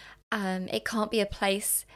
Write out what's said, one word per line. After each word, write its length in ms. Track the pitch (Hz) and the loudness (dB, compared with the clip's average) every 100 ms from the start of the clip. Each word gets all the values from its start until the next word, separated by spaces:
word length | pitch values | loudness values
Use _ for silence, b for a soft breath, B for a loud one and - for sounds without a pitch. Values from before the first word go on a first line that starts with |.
| B B _ | B B _
Um, 380 | 214 196 185 185 | -2 0 -2 -2
it 160 | 220 | -2
can't 280 | - 226 214 | -2 0 2
be 100 | 226 | 2
a 40 | 202 | 0
place 600 | - 202 196 - - - | 2 2 2 2 -2 -2